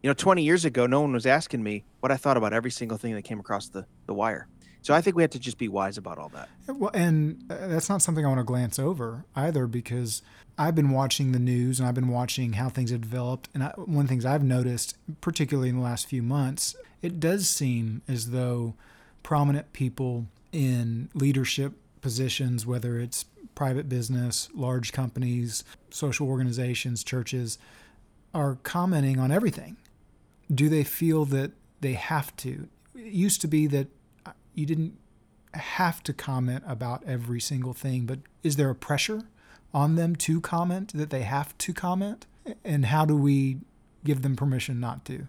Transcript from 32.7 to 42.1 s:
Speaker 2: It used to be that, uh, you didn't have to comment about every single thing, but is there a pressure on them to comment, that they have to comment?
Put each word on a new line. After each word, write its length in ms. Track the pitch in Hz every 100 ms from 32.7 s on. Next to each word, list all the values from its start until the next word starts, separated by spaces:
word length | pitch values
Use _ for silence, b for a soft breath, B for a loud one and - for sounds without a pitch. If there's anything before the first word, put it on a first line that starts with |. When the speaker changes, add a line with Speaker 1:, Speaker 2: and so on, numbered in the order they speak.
| _ _ 262
Speaker 2:
It 180 | 226
used 260 | 196 190 -
to 60 | 160
be 180 | 151 151
that, 200 | 139 135 _ _ _ -
uh, 60 | - _
you 120 | - 151
didn't 320 | 160 160 - _ _ _ _ _
have 500 | 160 - - 180 160
to 100 | -
comment 500 | 139 - 131 127 127 185
about 360 | 120 123 123 196
every 340 | 127 120 120
single 340 | - 139 127
thing, 320 | 127 139 127 120
but 140 | 131 - _
is 120 | 165 143
there 120 | 139
a 60 | 123
pressure 480 | - 147 - 220 226 b b b b
on 220 | 143 147 160
them 200 | 170 165
to 260 | - 160
comment, 500 | - 170 175 180 202
that 160 | 151 151
they 120 | 135
have 340 | 107 139 143 -
to 140 | -
comment? 520 | 175 180 185 202